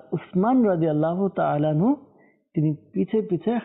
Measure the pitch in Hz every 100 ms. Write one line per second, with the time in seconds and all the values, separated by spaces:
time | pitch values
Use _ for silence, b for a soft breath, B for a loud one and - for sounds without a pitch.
0 | - 160 - 180 214 262 220 175 160 151
1 | 160 175 196 180 151 147 156 151 214 294
2 | - b b b _ - 151 147 - -
3 | 190 220 214 170 214 240